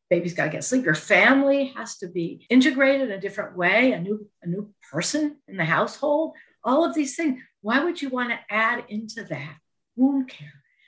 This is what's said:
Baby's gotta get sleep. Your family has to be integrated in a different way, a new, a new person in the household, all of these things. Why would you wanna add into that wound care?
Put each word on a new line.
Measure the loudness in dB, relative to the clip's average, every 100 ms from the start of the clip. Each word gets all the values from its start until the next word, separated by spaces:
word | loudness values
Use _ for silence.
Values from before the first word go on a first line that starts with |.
| _
Baby's | 0 0
gotta | -4 -4
get | -2
sleep. | -2 0
Your | 2 0
family | 4 4 6 4 4 2 0 -6
has | -12 -12
to | -8
be | -6 -6 -8 _
integrated | 6 6 4 2 4 0
in | -4
a |
different | -8 -8 -10 -2
way, | 2 4 4
a | 2
new, | -2 -6 -8 _
a | -6
new | -6 -8 _ -10
person | -4 -2 -2 -2 -6 _
in | -6
the |
household, | 0 0 0 -2 0 0 -2 -6 -20 _
all | 0 2
of | 2
these | 0 -4 -2
things. | -4 -4 -8 _
Why | -2 0
would | 0 -4
you | -6
wanna | -4 -4 -6 -4
add | -2 0 -2 -6
into | -10 -10 -12
that | -10 -10 -10 -16 _ _ _ 0
wound | 2 2 -4
care? | -10 -20 -20 _ _